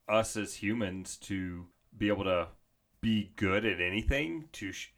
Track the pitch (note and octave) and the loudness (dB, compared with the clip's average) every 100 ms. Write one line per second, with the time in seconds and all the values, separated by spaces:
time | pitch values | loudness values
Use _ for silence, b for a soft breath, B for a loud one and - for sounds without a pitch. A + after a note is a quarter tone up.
0 | - G#2+ G#2+ A2 G2 - G2+ A#2 G2 F#2+ | 2 2 2 0 -4 -4 -2 0 -2 -4
1 | F#2 - - F#2+ F#2 F2 E2+ _ _ G#2 | -8 -10 -6 -4 -4 -6 -12 _ _ 0
2 | G#2 G2 F#2+ F2+ E2 - _ _ _ _ | 2 2 2 2 0 -6 _ _ _ _
3 | A#2 A2 F#2+ - F#2+ G2 A2 E2+ F2+ G2+ | 0 0 0 0 2 4 2 0 0 0
4 | A2+ C3+ D#3+ E3 D#3 - G2 F#2 - | 2 0 0 -4 -10 -10 -8 -8 -10